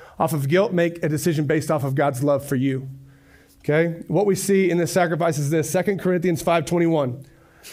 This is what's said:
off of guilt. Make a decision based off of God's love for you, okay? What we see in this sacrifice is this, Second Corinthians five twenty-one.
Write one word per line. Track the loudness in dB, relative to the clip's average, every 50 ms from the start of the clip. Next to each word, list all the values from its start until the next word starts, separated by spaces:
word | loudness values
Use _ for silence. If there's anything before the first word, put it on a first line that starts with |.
| -20 -12 -6 -2
off | -2 -2 -2
of | -2 0 2
guilt. | 2 2 2 2 2
Make | 2 0 0 0 -2 -2
a | -2
decision | -2 0 0 0 0 0 0
based | 0 0 0 0 0
off | -2 -2 -2
of | -2 0
God's | 0 0 0 0 0 2
love | 2 2 0 0
for | -2 -2
you, | 0 0 0 -2 -4 -6 -10 -14 -16 -20 -20 -20 -20 _ -20 -20 -20 _ _ _ _ -4
okay? | 0 0 2 2 0 -2 -6 -6
What | -2 0 0 2
we | 2 0
see | 0 0 2 2 4 4 2
in | 2
this | 0 0 0 2
sacrifice | 0 0 0 0 0 0 0 0 0
is | -2 0
this, | 0 0 0 0
Second | -2 -2 0 0 -2 0
Corinthians | 0 0 0 0 0 0 0 0 0
five | 0 0 0 0
twenty-one. | 0 0 0 2 2 2 0 0 -2 -4 -8 -12 -18 -20 -20 -20 _ _ -20 -20 -20